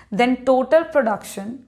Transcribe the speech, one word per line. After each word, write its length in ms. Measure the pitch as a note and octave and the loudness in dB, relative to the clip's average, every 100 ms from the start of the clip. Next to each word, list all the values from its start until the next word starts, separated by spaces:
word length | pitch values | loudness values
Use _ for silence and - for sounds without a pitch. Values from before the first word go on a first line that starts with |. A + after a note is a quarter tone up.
| - | -6
then 340 | G3+ A#3+ B3+ | 0 2 2
total 400 | B3+ B3+ B3+ D#4+ | 2 2 4 2
production, 840 | E4 D4 A3 G3+ - - G3+ C4+ | 2 0 0 -2 -8 -14 -12 -14